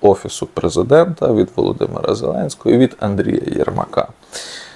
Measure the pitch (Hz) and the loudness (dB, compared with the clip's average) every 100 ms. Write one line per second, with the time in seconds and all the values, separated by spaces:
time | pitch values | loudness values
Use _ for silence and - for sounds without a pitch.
0 | 101 92 82 - - - 85 82 90 151 | 2 2 -2 -10 -10 -4 -2 0 4 4
1 | 175 156 - 104 - - - - - - | 4 0 0 2 0 0 -2 0 -4 -4
2 | - - - - 151 - - 120 127 - | -4 -2 -2 -4 -4 -2 2 4 4 0
3 | 104 101 - - - - - - - - | -4 -2 -2 -2 -2 -4 -2 -4 -4 -4
4 | - - _ - - - - | -4 -8 _ -16 -14 -16 -18